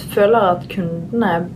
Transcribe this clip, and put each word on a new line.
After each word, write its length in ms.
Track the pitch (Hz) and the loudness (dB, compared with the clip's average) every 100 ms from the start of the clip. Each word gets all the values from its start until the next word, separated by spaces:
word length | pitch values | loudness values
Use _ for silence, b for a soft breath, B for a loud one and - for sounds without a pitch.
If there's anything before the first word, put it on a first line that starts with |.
| - | -4
føler 320 | - 202 233 190 | 2 4 4 4
at 180 | 175 - | 0 -4
kundene 760 | - 165 165 165 233 208 170 180 | -6 -6 -6 -4 -2 0 0 -4